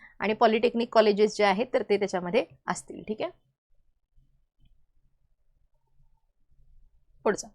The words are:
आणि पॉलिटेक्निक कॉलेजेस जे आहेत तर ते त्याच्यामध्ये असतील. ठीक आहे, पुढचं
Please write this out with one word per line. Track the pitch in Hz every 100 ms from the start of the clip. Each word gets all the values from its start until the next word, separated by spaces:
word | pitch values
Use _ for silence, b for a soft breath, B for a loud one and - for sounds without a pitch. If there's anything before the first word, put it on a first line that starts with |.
| b b
आणि | 196
पॉलिटेक्निक | 214 226 220 233 233 233
कॉलेजेस | 226 220 202 208 208
जे |
आहेत | 202 190 -
तर | 262 208
ते | 202
त्याच्यामध्ये | 196 185 175 214 320 - -
असतील. | 180 - - 180
ठीक | 214
आहे, | 330 - _ _ _ _ _ _ _ _ _ _ _ _ _ _ _ _ _ _ _ _ _ _ _ _ _ _ _ _ _ _ _ _ _ - - _ _ _
पुढचं | 226 196 214